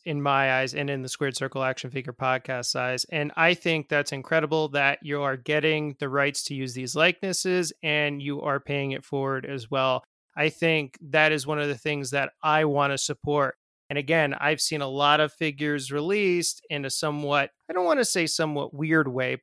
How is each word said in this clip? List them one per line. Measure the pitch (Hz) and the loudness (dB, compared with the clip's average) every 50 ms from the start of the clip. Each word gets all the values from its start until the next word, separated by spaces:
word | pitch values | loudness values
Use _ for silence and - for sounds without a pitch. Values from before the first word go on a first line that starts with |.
| - | -4
in | 175 147 147 | -6 -4 0
my | 143 143 139 135 135 131 131 131 | 2 2 2 4 4 4 2 2
eyes, | 135 131 135 | 0 -2 -2
and | 147 143 143 | -4 -4 -4
in | 139 131 | -4 -4
the | 127 123 | -6 -6
Squared | - - 143 135 123 | -6 -4 -4 -4 -2
Circle | - 135 135 - 135 131 | -4 -6 -4 -4 -2 -2
Action | 131 131 - - 127 | -2 -2 -4 -6 -8
Figure | 120 135 120 127 123 | -8 -8 -8 -8 -8
Podcast | - 135 131 131 127 - - 131 123 120 - - | -4 -2 0 0 0 -2 -4 -6 -4 -2 -2 -2
eyes. | 131 123 127 127 127 - - | -2 -2 -2 -2 -4 -4 -4
And | 165 151 147 147 - | -4 -4 -4 -2 0
I | - 165 175 175 | 2 4 4 4
think | 175 - 175 165 156 143 - | 2 0 0 0 0 -2 -2
that's | 151 143 143 - | -2 -2 -2 -2
incredible | 143 135 127 - 160 160 151 147 156 160 156 147 | -6 -8 -4 0 0 2 2 2 0 0 0 0
that | 143 143 139 139 147 - | 0 0 0 0 0 -2
you | - 143 143 143 143 | -4 -4 -4 -2 -2
are | 139 131 | -2 -4
getting | 127 - - 151 151 147 160 156 151 151 147 135 | -4 -2 0 0 2 2 2 2 0 -2 -4 -6
the | - 147 135 | -6 -6 -2
rights | 131 139 139 143 139 - - | 0 2 2 0 0 -2 -6
to | - 143 | -6 -6
use | 131 135 127 117 | -6 -6 -6 -6
these | 127 131 120 131 | -8 -6 -4 2
likenesses | 147 160 180 175 - - 190 175 - - 185 180 180 170 156 - _ | 4 4 4 2 2 -4 -4 -2 -2 0 0 0 0 0 -2 -6 _
and | - 156 151 151 147 147 143 143 | -2 0 0 2 0 0 -2 -4
you | 139 143 143 143 | -6 -6 -6 -4
are | - 147 139 139 | -2 -2 -2 -2
paying | - - 143 139 139 139 | -2 -4 -4 -2 -2 -4
it | 135 135 - | -6 -6 -8
forward | - 143 135 135 135 135 131 135 | -6 -4 -2 -2 -2 -2 -4 -6
as | 143 139 131 113 - | -6 -8 -8 -6 -4
well. | 143 135 131 131 127 123 - _ _ _ _ _ - | 0 0 2 2 0 0 -4 _ _ _ _ _ -4
I | 151 151 156 | 0 0 0
think | 151 - 170 165 160 156 143 127 - - 170 139 | 0 2 2 2 2 2 0 -4 -10 -16 -6 0
that | 139 156 156 156 | 4 4 4 4
is | 156 147 127 | 4 2 0
one | 147 151 147 | -2 -2 -2
of | 147 | -2
the | 147 139 | -2 -4
things | 113 - 151 147 143 139 120 | -4 -4 -4 -2 -2 -4 -2
that | 139 139 135 - - _ - | -2 -2 -2 -4 -6 _ 0
I | 156 151 156 156 | 2 4 4 4
wanna | 151 139 143 143 139 139 131 | 4 4 2 2 2 0 0
support | - - 131 - - 143 147 147 139 131 - _ _ _ _ _ _ - 143 | -2 -4 -4 -4 -2 0 2 2 2 0 -2 _ _ _ _ _ _ -6 -6
and | 147 | -4
again, | 139 135 165 165 151 139 139 | 0 2 2 4 4 2 0
I've | - 143 147 156 147 | 0 0 0 0 0
seen | - - 160 147 | -2 -2 -2 -4
a | 143 | -4
lot | 135 135 139 143 147 147 156 | -4 0 2 4 6 6 6
of | 151 143 | 4 2
figures | - - 165 151 143 139 151 147 147 143 131 127 | 0 -2 -4 -2 -2 -2 -2 0 0 -2 -2 -4
released | 143 147 151 180 202 214 202 185 175 175 160 - - - - | -4 -2 -2 0 0 2 2 2 2 2 0 -2 -4 -6 -8
in | - 160 143 139 | -8 -6 -6 -4
a | 135 | -4
somewhat, | - - 160 151 147 147 147 143 143 143 139 - _ _ _ - | -4 -2 -2 -2 -2 -2 -2 0 0 0 0 -2 _ _ _ -6
I | 339 | -2
don't | 370 359 | 0 2
wanna | 339 311 269 226 | 2 4 4 2
say | - - 190 165 | 2 2 0 0
somewhat | 156 - - 160 156 147 143 143 - - | 0 0 0 0 0 0 -2 -4 -6 -6
weird | 139 156 156 160 160 147 | -4 0 4 4 4 4
way, | 135 123 131 127 127 131 - | 4 0 -2 -2 -2 -2 -2